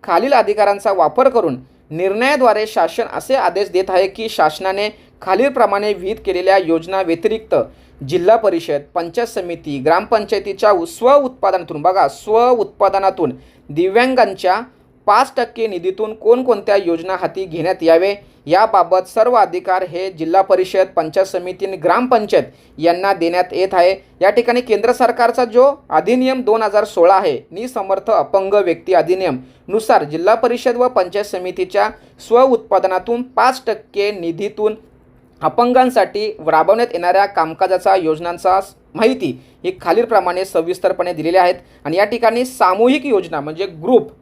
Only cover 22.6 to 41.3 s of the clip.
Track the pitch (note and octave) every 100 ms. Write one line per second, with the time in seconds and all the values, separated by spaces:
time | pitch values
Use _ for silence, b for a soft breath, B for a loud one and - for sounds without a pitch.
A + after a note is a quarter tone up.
22.6 | b - D#3+ F3 G3 F#3+ E3+ F3 F3+ -
23.6 | F#3+ F#3+ F3+ F#3+ b b F#3+ G#3 A#3+ A#3+
24.6 | B3 G#3 A3+ B3 A#3+ A#3+ A#3 A#3 A#3+ A3
25.6 | C4+ C#4 _ D#3 F#3 B3 B3+ C4 A#3+ A3+
26.6 | A3 G#3 G#3 - E3+ F#3+ F#3+ C3 - E3+
27.6 | B3 A#3 F#3+ F#3+ G3 G3+ C#3+ G3 F#3+ G#3
28.6 | F3+ E3 - F3+ D#3 F#3 F#3 B2+ B B
29.6 | - G3+ A3 A3+ D3 D#3 F3+ A3+ A#3+ A#3
30.6 | B3+ A#3+ B3 B3 F3+ G3+ G3+ F#3+ F#3 F3+
31.6 | F3+ G3+ G#3 G#3+ b b - A#3 C4+ A#3
32.6 | - F#3+ F#3 F#3 F#3 A#3+ B3+ - D4+ C4
33.6 | - G#3 - G3+ G3+ G#3 E3 E3 G3 G#3
34.6 | G#3+ G#3+ _ _ _ _ _ _ D#3+ -
35.6 | A#3+ B3+ B3+ B3 F#3+ G#3 G#3+ - D#3 D#3+
36.6 | D#3+ G#3+ A#3 F3 F3 F#3 G3+ G3 D#3+ D#3+
37.6 | F#3+ F#3 G3+ F#3+ D#3+ D#3 F3 F3 F#3+ F#3+
38.6 | F#3+ _ _ D#3+ A3 B3+ F3 B2+ B B
39.6 | F3+ F#3 F3 F#3+ A#3+ A3 F3+ F3+ F#3+ F3+
40.6 | E3 F3+ F#3 F#3 F3+ E3+ D#3